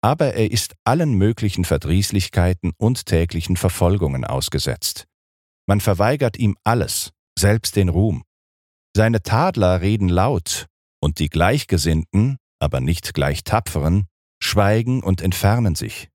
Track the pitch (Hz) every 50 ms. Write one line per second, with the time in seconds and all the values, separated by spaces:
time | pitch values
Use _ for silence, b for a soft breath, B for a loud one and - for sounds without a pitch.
0 | - 107 143 165 165 139 - - 110 - - 113 - - - _ _ - 120 165
1 | 170 156 127 95 95 107 110 - 113 104 - - 90 - 80 71 - 69 80 95
2 | 101 - - 101 92 - - - 87 90 90 - - 90 82 _ 92 113 127 -
3 | - - - 82 82 85 - 85 80 - 90 87 - 92 - - - 87 95 104
4 | 87 73 67 65 64 - - 67 - - - 69 - - 65 - - - - -
5 | - _ _ _ _ _ _ _ _ _ _ _ _ - 98 104 - - 98 85
6 | 101 113 139 147 143 120 104 - 120 107 98 _ _ 104 113 120 82 - - -
7 | - - _ _ _ _ _ - 90 101 107 113 - - - 104 95 90 80 85
8 | 101 110 87 64 - _ _ _ _ _ _ _ _ _ _ _ _ _ _ 104
9 | 110 113 117 110 - - 110 113 127 190 185 - 101 90 92 92 85 98 107 110
10 | 101 90 87 90 95 123 143 95 82 - - - - - _ _ _ _ _ _
11 | - 78 78 - 78 76 - 80 82 92 123 147 - _ - 87 71 82 80 78
12 | 78 _ - 98 107 131 139 127 _ _ _ _ - 73 - 65 65 69 82 80
13 | - - - 78 71 71 73 69 - - - 110 113 - - 80 71 78 87 98
14 | 101 - _ _ _ _ _ _ - - - 101 104 98 107 113 117 120 127 131
15 | - 95 95 90 78 90 87 - - 98 107 120 120 101 80 - - - - -
16 | - - _